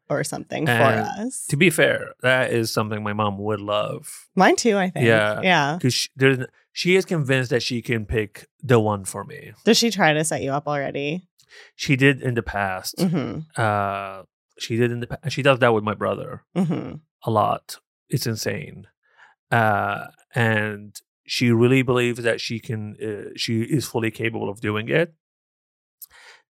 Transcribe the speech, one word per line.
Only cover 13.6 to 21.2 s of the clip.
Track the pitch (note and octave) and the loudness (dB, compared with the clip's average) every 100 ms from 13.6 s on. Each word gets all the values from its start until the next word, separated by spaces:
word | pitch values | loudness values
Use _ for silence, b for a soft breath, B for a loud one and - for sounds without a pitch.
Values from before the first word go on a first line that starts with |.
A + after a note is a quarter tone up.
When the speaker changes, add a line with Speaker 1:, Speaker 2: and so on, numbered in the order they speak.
| A2 G#2 G2+ G2 G2 F#2+ - _ _ - | 0 2 0 -4 -8 -12 -18 _ _ -14
Speaker 2:
she | - A#2 | -4 0
did | A#2+ | 0
in | A#2+ | 0
the | A#2+ | -8
pa-, | - C#3+ | -8 -8
she | - | 0
does | C#3 B2 | 2 4
that | B2 | 4
with | A2 | 4
my | G#2+ G2 | 0 -2
brother | G2+ G2+ - - _ F3 | -4 -4 -8 -14 _ -2
Speaker 1:
Mm-hmm. | E3 C3+ - D3+ _ _ | -2 -2 -6 -14 _ _
Speaker 2:
a | - | 0
lot. | G#2+ G#2 - - - _ _ - | 2 2 -2 -8 -20 _ _ -6
It's | C#3+ A#2+ | -4 -4
insane. | G#2+ A2+ G#2 - G2 G2+ _ b b b b - | -4 -6 -6 -10 -16 -20 _ b b b b -2
Uh, | A#2 G#2+ G2+ G2+ G2+ - _ _ - | 2 2 2 -2 -6 -10 _ _ 0
and | A2+ A2 G#2+ G#2 G#2 - _ _ | 2 2 -2 -6 -14 -20 _ _